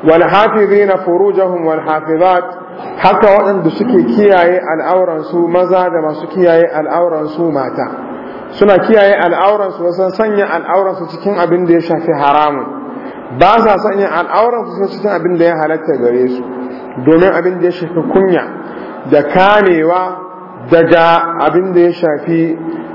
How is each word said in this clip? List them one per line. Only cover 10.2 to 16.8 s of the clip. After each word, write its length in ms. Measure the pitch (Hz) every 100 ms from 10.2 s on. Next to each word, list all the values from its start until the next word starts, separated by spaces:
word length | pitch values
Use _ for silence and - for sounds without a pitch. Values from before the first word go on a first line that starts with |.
| 220 208 190
al'auransu 560 | 165 - 180 190 175 165
cikin 260 | 156 190 196
abin 280 | 170 175 175
da 80 |
ya 80 | 170
shafi 300 | 160 170 -
haramun. 540 | 147 143 147 151 139 123 - - - - - - 127
Ba 200 | 175 226
sa 160 | 220 190
sanya 300 | 214 196 196
al'auransu 800 | 156 170 175 233 240 190 180 196
cikin 180 | - 202
abin 260 | 180 165 175
da 80 | 170
ya 100 | 165
halatta 320 | 151 160 - 135
gare 260 | 120 123 127
su. 140 | 123 120 - - -